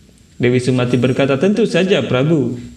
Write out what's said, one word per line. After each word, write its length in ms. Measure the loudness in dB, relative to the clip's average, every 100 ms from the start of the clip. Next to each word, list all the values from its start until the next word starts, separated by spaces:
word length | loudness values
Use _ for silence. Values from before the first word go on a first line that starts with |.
| -20 -20 -20 -2
Dewi 160 | 0 2
Sumati 400 | 0 0 0 0
berkata, 400 | 0 0 0 0
"Tentu 320 | 0 0 0
saja, 320 | 0 0 0
Prabu. 560 | 0 0 0 0 -2 -6 -12